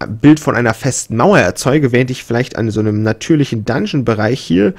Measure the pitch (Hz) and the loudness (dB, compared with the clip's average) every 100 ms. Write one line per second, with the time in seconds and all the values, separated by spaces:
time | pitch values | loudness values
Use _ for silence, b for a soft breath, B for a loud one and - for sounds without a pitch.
0 | - 113 143 151 147 117 120 110 135 120 | -10 2 4 4 2 0 0 0 -4 -4
1 | - 113 151 190 92 - 135 151 139 120 | -4 0 4 4 2 0 0 0 2 0
2 | 127 127 - 117 - - 113 107 107 107 | 0 -4 -4 -4 -4 -4 -4 -2 -2 0
3 | 110 107 - 156 139 113 107 120 208 151 | -2 -2 0 0 0 -4 -4 -4 -2 -2
4 | 117 107 107 120 - 170 202 | -2 0 0 -2 -2 0 0